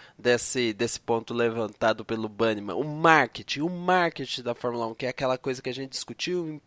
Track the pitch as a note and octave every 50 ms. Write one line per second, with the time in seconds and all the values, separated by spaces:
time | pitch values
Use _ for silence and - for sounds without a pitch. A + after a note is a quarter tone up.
0 | - - - - A2+ B2 B2 A#2 - - - C3 B2 A#2 G#2+ G2+ A#2 A#2 - -
1 | _ - A#2+ A2+ A2 - B2 A#2 A#2 A#2 A2+ A#2 A2 G#2 G#2 - - A2+ A2 A2
2 | A2 - A2+ A2 A2 G#2+ G#2 G2+ A2+ A2+ A2 G#2 G2+ G2+ F2 G2+ C#3 D3+ D3+ D3+
3 | E3 E3 D#3+ D3+ C3 A2+ - - G#2 - - C3+ D3+ F3 F3+ F3 F3 F3+ F#3 F#3
4 | F3 E3 - - C3+ B2 - - A#2+ A#2+ A#2+ - - B2 A#2+ A#2+ A#2 A2+ A2+ -
5 | C3 B2+ B2+ - C#3 B2+ C3 B2+ - C#3 B2+ B2+ - C3 B2 C3 C3+ C3 - -
6 | - - A#2+ - - E3+ F3+ F3+ E3+ D#3 D3+ D3 -